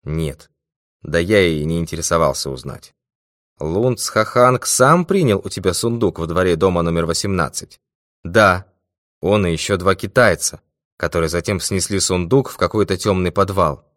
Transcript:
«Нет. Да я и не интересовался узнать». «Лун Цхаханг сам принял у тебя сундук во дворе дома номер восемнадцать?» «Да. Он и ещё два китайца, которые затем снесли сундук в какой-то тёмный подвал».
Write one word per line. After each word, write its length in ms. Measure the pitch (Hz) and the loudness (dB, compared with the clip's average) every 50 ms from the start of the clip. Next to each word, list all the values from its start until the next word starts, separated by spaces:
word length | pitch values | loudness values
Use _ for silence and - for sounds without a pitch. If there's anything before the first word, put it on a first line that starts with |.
| _ | _
«Нет. 460 | 69 78 80 80 73 - _ - _ _ _ _ _ _ _ _ _ _ _ | -6 -6 -4 -4 -6 -8 _ -20 _ _ _ _ _ _ _ _ _ _ _
Да 180 | - - 76 85 | -12 -4 -2 -2
я 220 | 85 90 110 101 | 0 2 4 4
и 240 | 92 87 80 76 73 | 4 4 2 0 -2
не 140 | 80 82 85 | -2 -2 -2
интересовался 680 | 85 80 - 80 82 - 85 82 80 73 65 - - 69 | -4 -4 -6 -6 -4 -2 0 2 2 0 0 -2 -6 -8
узнать». 440 | 67 64 64 69 - - - - _ _ _ _ _ _ _ _ _ _ _ _ _ _ | -8 -10 -12 -14 -14 -14 -20 -20 _ _ _ _ _ _ _ _ _ _ _ _ _ _
«Лун 380 | 73 78 85 98 117 127 120 | -6 -4 -2 0 0 0 -2
Цхаханг 680 | - - - - 113 110 - - 123 123 127 127 120 - | -2 -6 -4 -2 -2 -2 0 2 4 4 4 4 2 -2
сам 380 | - - - 131 135 160 180 175 | -4 2 2 4 4 4 2 2
принял 380 | - 196 196 170 123 101 95 - | 0 0 2 4 2 2 0 -2
у 60 | 95 | -6
тебя 240 | - 104 95 95 87 | -10 -2 -2 -2 -2
сундук 460 | - - 117 117 117 113 92 80 - | 0 -2 -4 -2 0 0 -2 -2 -2
во 80 | 82 | -6
дворе 280 | 80 82 87 92 92 85 | -2 0 0 2 2 2
дома 260 | 80 92 95 90 87 | 2 2 2 2 2
номер 240 | 85 85 85 85 82 | 0 0 0 0 -2
восемнадцать?» 760 | 82 82 - - 101 98 90 80 - - - - _ - _ _ _ _ _ _ _ _ _ _ | -2 -2 -4 -2 -2 -2 -2 -2 -2 -4 -12 -14 _ -20 _ _ _ _ _ _ _ _ _ _
«Да. 420 | 82 87 113 107 98 90 90 98 _ _ _ _ _ _ _ _ _ _ _ | 0 2 4 4 4 4 0 -4 _ _ _ _ _ _ _ _ _ _ _
Он 260 | - 87 104 104 98 | -2 0 2 2 2
и 60 | 87 | 0
ещё 240 | 82 80 - - 101 | -2 -4 -2 -2 -2
два 200 | 90 87 95 95 | 0 2 0 0
китайца, 680 | - - 95 _ 127 123 107 87 - - - - - _ _ _ _ _ _ _ | 0 -4 -2 _ 4 4 4 4 0 -4 -8 -8 -10 _ _ _ _ _ _ _
которые 320 | _ 85 82 - 85 82 | _ -8 -2 -2 0 -2
затем 320 | 78 82 87 82 - 104 90 | 0 -2 -4 -2 -2 -4 -4
снесли 400 | - - 101 95 87 - 101 95 | -4 -4 -4 -4 -4 -2 -2 -2
сундук 500 | - - 92 90 87 85 123 135 127 - | -2 0 -2 -2 0 2 2 2 2 0
в 80 | - | -4
какой-то 400 | - 92 85 - 107 101 - 98 | -2 -2 -2 0 0 0 0 -2
тёмный 340 | 92 - 107 95 92 90 90 | -2 0 0 0 0 0 -2
подвал». 540 | - 101 98 95 98 95 87 78 69 69 _ _ _ | 0 0 0 0 2 0 0 0 0 -6 _ _ _